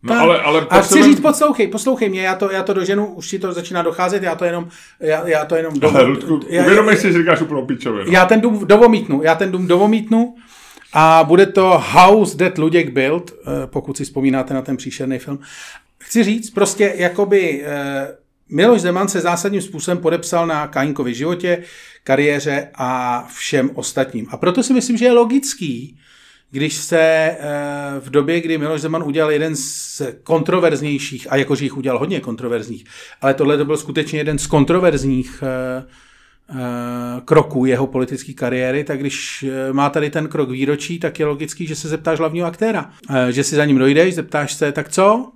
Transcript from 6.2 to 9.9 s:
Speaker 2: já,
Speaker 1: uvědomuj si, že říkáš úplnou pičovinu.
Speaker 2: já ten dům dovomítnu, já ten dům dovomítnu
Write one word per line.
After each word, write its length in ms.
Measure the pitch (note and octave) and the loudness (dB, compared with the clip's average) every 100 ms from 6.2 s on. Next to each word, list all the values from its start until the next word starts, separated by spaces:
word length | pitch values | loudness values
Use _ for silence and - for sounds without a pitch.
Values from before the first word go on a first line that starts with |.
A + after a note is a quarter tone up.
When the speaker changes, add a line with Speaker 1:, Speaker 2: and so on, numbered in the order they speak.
| - D3+ - | -2 -4 0
Speaker 2:
já, 140 | E3+ | 2
Speaker 1:
uvědomuj 340 | F3 G#3+ G#3+ G#3 | 6 6 6 4
si, 160 | G3+ | 4
že 60 | E3+ | 2
říkáš 220 | E3 D#3+ | 2 2
úplnou 260 | D#3 D3 B2+ | 0 -4 -4
pičovinu. 440 | A#2+ B2+ G#2+ F#2+ | -6 -4 -4 2
Speaker 2:
já 140 | F#3 F#3 | 4 6
ten 140 | A3 | 4
dům 260 | A#3 G#3+ F3+ | 2 -2 4
dovomítnu, 540 | G#3 A#3+ A3 - C#3+ | 8 8 6 0 0
já 100 | D#3 | 2
ten 180 | E3 F#3+ | 2 0
dům 140 | F#3 F3+ | -2 2
dovomítnu 680 | F3+ G#3 | 4 4